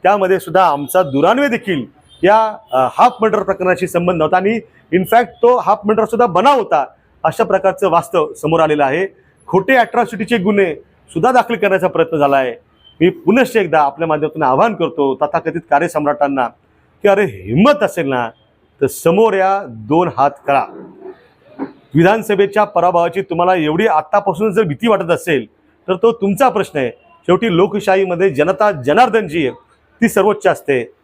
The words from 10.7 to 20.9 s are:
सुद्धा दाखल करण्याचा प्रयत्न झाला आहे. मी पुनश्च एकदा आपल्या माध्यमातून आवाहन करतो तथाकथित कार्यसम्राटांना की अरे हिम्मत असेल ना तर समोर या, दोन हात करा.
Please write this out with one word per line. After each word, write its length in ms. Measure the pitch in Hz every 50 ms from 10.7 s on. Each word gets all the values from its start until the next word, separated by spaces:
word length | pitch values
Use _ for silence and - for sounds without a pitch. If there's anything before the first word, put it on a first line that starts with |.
| 147 - _ _ _ _ _ _ -
सुद्धा 180 | 170 160 247
दाखल 240 | 254 247 - - 233
करण्याचा 320 | 180 208 202 190 185 180
प्रयत्न 300 | 180 - 170 165 165 165
झाला 200 | 151 143 139 139
आहे. 180 | 135 131 123 117 - _ _ _ _ _ _ _ _
मी 80 | 160 185
पुनश्च 460 | 180 - - 160 214 269 247 - -
एकदा 240 | 226 190 160 151 156
आपल्या 280 | 147 139 - 151 165
माध्यमातून 360 | 165 151 147 151 151 - 160 151
आवाहन 320 | 127 131 143 202 233 208
करतो 400 | 165 170 156 - - 143 135 131
तथाकथित 460 | - 151 147 - 160 - 160 151 170 - _
कार्यसम्राटांना 760 | 147 143 170 170 - 156 147 143 143 147 143 143 139 135 123 113 _ _ _ _ _ _ _ _ _ _
की 80 | - 202
अरे 160 | 196 196 208
हिम्मत 580 | 151 107 92 90 98 117 156 208 285 285 294 -
असेल 260 | - - 180 156 139
ना 200 | 135 123 120 113 - _ _ _ _ _ _ _ _ _
तर 60 | 139
समोर 460 | 127 - - - 165 170 202 226 220 196
या, 300 | 190 185 190 196 196 196
दोन 420 | 135 113 110 107 107 151 170 180 165 -
हात 140 | 120 135 143 139 - _
करा. 180 | - 139 131 - - - - - -